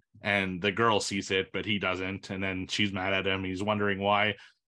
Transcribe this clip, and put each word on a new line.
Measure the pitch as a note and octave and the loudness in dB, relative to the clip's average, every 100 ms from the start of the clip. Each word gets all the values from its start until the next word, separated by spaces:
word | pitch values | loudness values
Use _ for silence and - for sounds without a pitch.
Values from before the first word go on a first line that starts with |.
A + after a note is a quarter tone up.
| _ - | _ -8
and | G#2+ G2+ F#2+ F2+ | 0 0 0 0
the | G2+ | 0
girl | F#2+ A#2 G#2 | 2 4 4
sees | - G2 F#2 | 0 -4 0
it, | F#2+ F#2+ | 0 0
but | F#2+ G2 | -4 -2
he | G#2 | -2
doesn't. | F#2+ F#2 F#2 G2 - | 0 -2 -4 -6 -8
And | F#2+ | -6
then | G2 F#2+ F#2 | -4 -4 -4
she's | - G#2 | -2 0
mad | F#2+ F#2+ | 0 0
at | F#2+ F#2+ | 0 0
him. | F#2+ | 0
He's | F#2+ F#2 | -2 -2
wondering | G#2 G#2+ G#2 F#2+ | 0 2 2 0
why. | G2+ G2+ G#2 G2+ - _ _ | 2 4 2 -2 -10 _ _